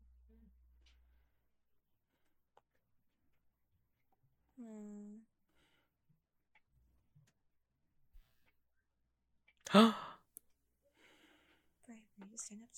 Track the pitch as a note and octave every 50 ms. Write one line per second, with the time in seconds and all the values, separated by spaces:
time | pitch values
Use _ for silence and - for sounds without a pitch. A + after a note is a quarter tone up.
0 | - - - - - - A3+ A3+ - - - - - - - - - - - -
1 | - - - - - - - - - - - - - - - - - - - -
2 | - - - - - - - - - - - - - _ - - - - - -
3 | - - - - - - - - - - - - - - - - - - - -
4 | - - - - - - - - - - - C4+ A#3+ A3+ A3 G#3+ G#3 G#3 G#3 G#3
5 | G#3 G#3 G#3 A3 A3 - - - - - - - - - - - - - _ -
6 | - - - - - _ - - - - - - - - - - - - - -
7 | - - - - - - - - - - - - - _ - - - - - -
8 | - - - - - - - - - - - - - - - - - - - -
9 | - - - _ - - - - - - - - - - - G3+ A3+ A3+ G#3 -
10 | - - - - - - - - - - - - - - - - - - - -
11 | - - - - - - - - - - - - - - - - - - A#3 A3
12 | A3 - - G#3 G3 G3 A3+ A#3 - - G#3 G#3 A#3 A#3+ -